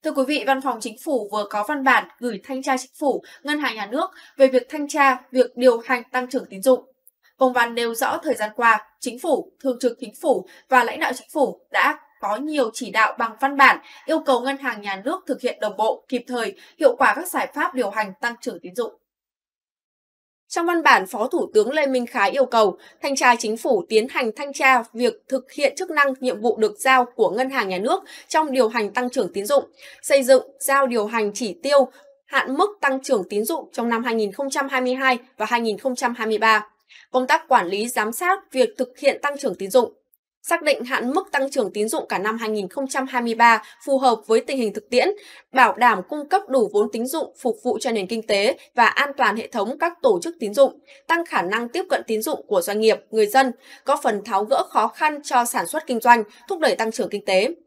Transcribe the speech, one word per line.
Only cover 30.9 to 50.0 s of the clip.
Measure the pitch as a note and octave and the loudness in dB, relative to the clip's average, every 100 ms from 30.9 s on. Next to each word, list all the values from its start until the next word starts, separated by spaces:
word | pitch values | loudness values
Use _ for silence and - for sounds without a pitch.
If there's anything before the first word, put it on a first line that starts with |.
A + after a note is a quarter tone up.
| A#3+ G#3+ | 0 -2
hành | A#3 G#3 | -2 -2
chỉ | G3 A#3+ F3 | -4 -8 -6
tiêu, | C4+ C#4+ C4 _ _ _ _ | 2 4 4 _ _ _ _
hạn | C#4 G3+ | -2 -2
mức | C4+ G4+ G#4 | 0 0 0
tăng | C#4+ C4+ | -2 -2
trưởng | C4+ A#3+ F3 | 0 -2 0
tín | G#3 | -4
dụng | A#3 D#4+ C4 | -2 -4 -6
trong | - A#3 | -6 -2
năm | A#3 | -2
hai | B3 | -2
nghìn | A3+ G#3 | -2 -2
không | G3 C#4 | -4 -6
trăm | D4 C4+ | -4 -2
hai | C4+ | -2
mươi | B3+ | -2
hai | C4 C4 B3 - _ | 0 0 0 -4 _
và | G#3+ | -4
hai | A#3+ | -2
nghìn | A3+ G3 | -2 -2
không | C4+ | -4
trăm | B3 B3 | -2 -4
hai | A#3+ A3 | -2 -2
mươi | G#3+ | 0
ba. | A3 G#3+ G#3 _ _ - _ | 2 2 0 _ _ -20 _
Công | B3+ B3+ | -2 2
tác | D#4 - | 0 4
quản | B3 F3 | 2 2
lý, | G3 A#3 | -4 -4
giám | B3 G#3+ | -2 -2
sát | A#3 F4+ G4 _ | -2 -2 -2 _
việc | C4 A#3 - | 0 0 0
thực | B3 - | -8 0
hiện | C4+ - | -2 0
tăng | A#4+ - | -6 -4
trưởng | C4 | -6
tín | F3 F#3+ | -6 2
dụng. | B3+ A#3+ _ _ _ _ _ - | 2 2 _ _ _ _ _ -4
Xác | E4+ | -2
định | D4+ A#3+ | 0 0
hạn | B3 C4+ B3 | 0 -4 0
mức | D#4 F#4+ | -2 -2
tăng | C#4+ C4+ | -4 -2
trưởng | C#4+ G3+ | -2 -4
tín | G#3 G#3+ | -2 -4
dụng | D#4 - | -4 -4
cả | G3+ | -4
năm | G#3 A3+ | -2 -4
hai | A3+ | -4
nghìn | G#3+ F#3 | -4 -6
không | - C4+ | -8 -6
trăm | C#4 C4 | -6 -4
hai | B3+ | -4
mươi | A#3+ | -4
ba | A3+ A#3 A3+ - - - | 4 6 6 0 -16 -2
phù | C4+ | 2
hợp | C4 A3 - | 2 2 2
với | A3 | 0
tình | - C4+ | 0 -4
hình | A3 | -4
thực | G3+ - | -6 -2
tiễn, | B3 E4+ G4+ - - _ | 0 2 -2 -10 -20 _
bảo | C4+ A#3 G3 | 4 4 6
đảm | B3 G3+ F#3 | 2 2 -4
cung | D4+ D4 | -8 -2
cấp | F#4+ G4+ | -2 0
đủ | C4+ G3+ | 0 2
vốn | G#3 A3+ | 0 -2
tín | A3+ B3 | -2 -4
dụng | D#4+ C#4 _ | -6 -8 _
phục | B3 A3+ | -6 -4
vụ | B3 A3 | -4 -4
cho | B3+ | -2
nền | A3+ F#3 | -4 -4
kinh | A3+ A3 | -6 -2
tế | G3+ G#3 F4 - | 0 0 -2 -8
và | - A3+ | 4 4
an | - C#4 C#4 | 4 -2 0
toàn | A#3+ A3 | -2 -2
hệ | - | -6
thống | A#3+ G3+ C4 | -6 -6 -4
các | E4+ E4+ | -4 0